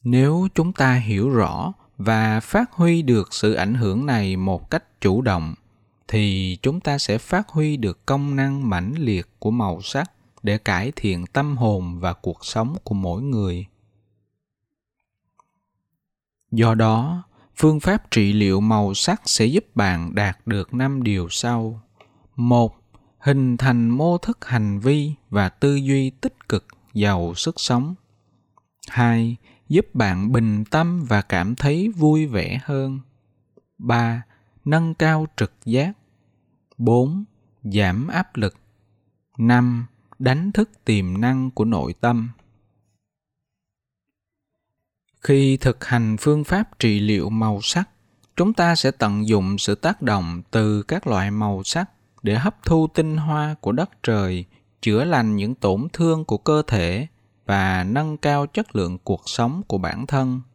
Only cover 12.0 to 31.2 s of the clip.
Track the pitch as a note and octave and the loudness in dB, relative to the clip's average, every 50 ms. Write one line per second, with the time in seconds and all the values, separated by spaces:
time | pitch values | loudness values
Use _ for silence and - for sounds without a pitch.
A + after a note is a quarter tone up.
12 | F2+ F2+ F2 _ - F#2 E2+ - - - - A2 A2+ B2+ D#3+ F#3 _ - A2 G2 | -4 -6 -6 _ -6 -8 -8 -8 -12 -6 -4 -4 -4 -4 -6 -8 _ -6 -4 -4
13 | F#2 F2+ E2+ G2 C3 C#3+ C3 A2 G2+ F#2 F2+ F2 F#2+ _ _ _ _ _ _ _ | -2 -4 -4 -4 -4 -4 -2 -2 -2 -2 -4 -6 -10 _ _ _ _ _ _ _
14 | _ _ _ _ _ _ _ _ _ _ _ _ _ _ _ _ _ _ _ _ | _ _ _ _ _ _ _ _ _ _ _ _ _ _ _ _ _ _ _ _
15 | _ _ _ _ _ _ _ _ _ _ _ _ _ _ _ _ _ _ _ _ | _ _ _ _ _ _ _ _ _ _ _ _ _ _ _ _ _ _ _ _
16 | _ _ _ _ _ _ _ _ _ _ - A2+ A2+ A2+ A2+ A2 A2+ A2 A2 A2+ | _ _ _ _ _ _ _ _ _ _ 0 2 4 4 4 4 4 4 4 2
17 | B2 D3+ E3+ F3+ - _ _ _ _ _ _ - - D#3 D#3 D3+ - F#3 G3 G#3+ | 0 -2 -4 -6 -8 _ _ _ _ _ _ 4 4 4 4 4 0 0 0 0
18 | - - - A#2 G#2 G2+ G2+ G#2+ G#2 G2 F#2+ F#2+ G#2 A2 A2 G#2+ G#2 G2 G2 - | -2 0 2 2 2 4 4 4 4 4 2 2 4 2 2 2 2 0 -2 -2
19 | - - F#3 - _ - - - - A#2+ C#3+ G3 - _ _ A3+ G#3 G2 F2+ E2+ | 0 -2 -2 -2 _ -4 0 2 2 2 2 0 -2 _ _ 0 0 2 0 -2
20 | E2+ E2+ - G2 G#2 G2 F2+ _ _ A#2 G#2+ G2+ F2+ - - B2 C3 C#3 C#3 C3+ | -4 -4 -2 -2 -2 -2 -2 _ _ -4 -2 -2 -2 -4 -4 -2 -2 -2 -2 -2
21 | B2 G#2+ G2+ F#2+ F2 E2+ - - - A#2+ A#2+ A#2 A2+ A2 A2+ A2 _ _ _ _ | 0 0 0 0 -2 -4 -6 -4 -4 -2 -2 -2 -4 -6 -8 -12 _ _ _ _
22 | - _ _ _ _ _ _ - A#2+ A#2+ B2 A#2+ A#2 A2 - _ _ _ _ - | -20 _ _ _ _ _ _ -2 2 4 4 4 4 2 0 _ _ _ _ -20
23 | _ _ _ _ - C#3 C#3 C#3 C3 B2+ B2 A#2 C3 C3+ B2 A#2+ A#2 A#2 A#2+ C3 | _ _ _ _ 0 2 2 4 2 2 0 2 2 2 4 4 4 2 2 2
24 | D#3 E3+ F3 F3 - - A#3+ _ - - B2 A#2 G#2+ G#2 G2+ G2+ G#2+ C3 C#3+ D3+ | 2 2 2 0 -2 -4 -6 _ -4 -2 0 0 0 0 -2 0 2 2 2 2
25 | C#3+ D3+ D3 _ _ _ G2+ G#2 G2 F#2 - _ - C#3+ C#3+ C#3 C3+ C3+ C#3 C3+ | 0 -2 -6 _ _ _ -2 0 0 0 -2 _ 0 0 2 0 0 0 0 0
26 | C3+ C3 - _ - C4 _ _ - _ A2 G2+ _ _ - _ _ _ - G#2+ | 0 -2 -4 _ -8 -8 _ _ -6 _ -4 -4 _ _ -20 _ _ _ -2 0
27 | G#2 G#2 G2 F2+ E2+ E2+ E2+ - - D#3+ - - - - B2+ A#2+ C3 D#3 F#3 - | 2 2 2 0 -2 -4 -4 -4 -6 -6 -6 -6 -2 0 0 0 0 -2 -6 -10
28 | _ _ _ _ _ _ _ _ _ _ _ _ _ _ _ _ - - - B2+ | _ _ _ _ _ _ _ _ _ _ _ _ _ _ _ _ -20 -8 -2 0
29 | A#2+ A#2 A#2 A#2 A#2 A#2 A#2+ - _ _ _ _ _ _ D3 F3+ - - - B2+ | 2 2 2 2 0 -2 -4 -8 _ _ _ _ _ _ 0 0 0 0 -2 0
30 | A2 G2 F#2 F2+ G2 A2 B2+ A#2+ A2+ A2 G#2 G#2 G#2+ - - D3+ E3 E3+ F3 F3 | 0 0 0 0 0 0 2 2 2 2 0 -2 -2 -2 0 0 0 0 -2 -4
31 | D3+ A#2+ A2+ G#2 | -2 0 0 0